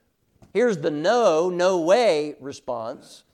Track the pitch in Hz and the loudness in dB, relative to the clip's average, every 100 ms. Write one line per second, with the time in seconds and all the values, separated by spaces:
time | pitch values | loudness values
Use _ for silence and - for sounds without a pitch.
0 | _ _ _ _ - 190 247 185 160 147 | _ _ _ _ -8 0 0 0 -4 -2
1 | 170 240 220 156 180 175 180 190 160 214 | 0 2 4 2 0 0 0 2 2 4
2 | 233 156 151 143 135 127 - 120 113 156 | 4 0 -4 -10 -14 -14 -10 -8 -8 -12
3 | - - _ | -18 -20 _